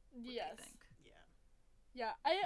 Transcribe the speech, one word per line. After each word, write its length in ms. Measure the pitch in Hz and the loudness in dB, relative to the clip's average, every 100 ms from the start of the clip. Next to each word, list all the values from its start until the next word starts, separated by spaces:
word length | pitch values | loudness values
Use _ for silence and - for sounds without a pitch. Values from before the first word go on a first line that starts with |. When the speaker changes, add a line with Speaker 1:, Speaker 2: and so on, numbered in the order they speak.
| - | -16
Speaker 1:
what 220 | 247 240 | -10 -4
Speaker 2:
Yes. 220 | 240 160 - | -2 -2 -6
Speaker 1:
they 80 | |
think. 160 | - - - - | -12 -16 -20 -20
Speaker 3:
Yeah. 80 | - - - - - - - - - | -20 -20 -20 -20 -20 -20 -20 -20 -12
Speaker 2:
Yeah, 180 | 247 220 - | -4 -2 2
I, 180 | 285 370 | 4 4